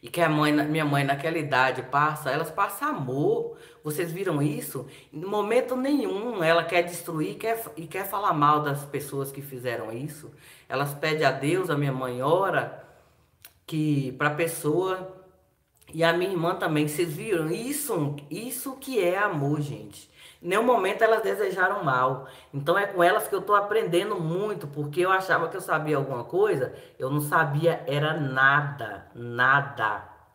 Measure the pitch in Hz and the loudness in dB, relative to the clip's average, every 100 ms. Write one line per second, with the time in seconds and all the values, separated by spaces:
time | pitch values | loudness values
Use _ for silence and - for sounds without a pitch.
0 | - - 165 151 151 151 151 156 151 143 | -8 0 2 4 4 2 2 0 2 2
1 | 139 139 160 165 143 127 131 131 117 139 | 2 0 0 -2 0 2 2 0 -2 2
2 | 151 151 139 139 160 - 202 - 294 247 | 2 0 -2 -2 -4 -2 -2 -2 -4 -4
3 | 131 135 - 466 - - - - - 151 | -4 0 2 2 -2 -10 -20 -14 -8 -4
4 | 170 165 190 151 147 147 - 139 - - | -4 -4 -2 0 0 -2 -8 -10 -12 -18
5 | - 151 185 208 202 240 247 254 269 285 | -16 -12 -4 -2 2 2 2 -2 0 0
6 | 208 190 233 220 160 170 160 180 175 - | 0 -4 -4 0 4 4 4 0 0 -4
7 | - 160 170 202 220 226 - - 165 190 | -6 -4 -4 -4 -4 -4 -6 -12 -10 -8
8 | 196 208 202 160 147 151 147 139 - 139 | -6 -2 0 4 4 4 2 -4 -4 -8
9 | - 139 139 - 139 131 123 117 110 113 | -6 -6 -6 -8 -12 -6 -4 -4 -6 -6
10 | 147 - - - - - _ 127 143 - | -8 -10 -16 -20 -20 -20 _ -2 -2 -2
11 | 160 151 147 127 143 180 180 143 143 127 | -2 4 4 4 0 0 2 2 2 0
12 | 127 123 135 175 196 151 113 - - - | -4 -2 2 4 4 0 -2 -8 -18 -20
13 | _ _ _ _ - _ - 156 156 143 | _ _ _ _ -20 _ -8 -2 2 2
14 | 127 127 151 147 165 - 151 151 185 185 | 0 0 0 0 -2 -2 0 0 0 -2
15 | - - - _ _ _ _ _ _ 160 | -6 -14 -20 _ _ _ _ _ _ 2
16 | 165 170 180 185 165 175 185 151 151 151 | 4 4 0 0 0 0 0 2 0 0
17 | 170 151 220 180 156 - 240 285 - 190 | -2 -2 -2 -2 0 -2 -4 -6 -2 -2
18 | 143 143 - 170 240 247 277 262 - 247 | -2 -4 -10 -10 -8 -8 -10 -10 -4 0
19 | 175 180 208 165 139 151 143 110 104 - | 2 2 0 0 0 -2 -4 -8 -14 -18
20 | - _ - - 170 190 247 233 190 208 | -20 _ -20 -14 0 2 4 2 2 2
21 | 220 220 196 196 202 185 185 202 160 127 | 4 4 2 -2 -2 2 0 2 0 2
22 | 127 139 - - - 143 143 185 196 185 | 2 0 -8 -18 -12 -8 0 2 2 4
23 | 175 214 214 196 190 208 202 214 190 170 | 4 4 0 -4 2 2 4 0 2 0
24 | 202 202 156 175 214 190 143 151 143 165 | 0 -2 -2 -2 -2 -4 -8 -6 -6 0
25 | 180 190 185 165 165 190 175 160 151 143 | 2 2 2 0 0 -4 -2 -2 2 0
26 | 135 123 123 175 208 160 123 - - - | 0 -4 -2 2 4 4 0 -6 -20 -6
27 | 131 147 147 175 151 143 165 160 - 143 | -2 -2 2 2 2 2 2 0 -2 0
28 | 151 165 139 131 135 143 143 - 113 98 | 0 0 -2 4 4 4 2 -6 -10 -10
29 | - - 120 120 127 139 139 - 107 104 | -16 -14 -8 2 4 4 2 -2 -2 -2
30 | - - _ | -8 -20 _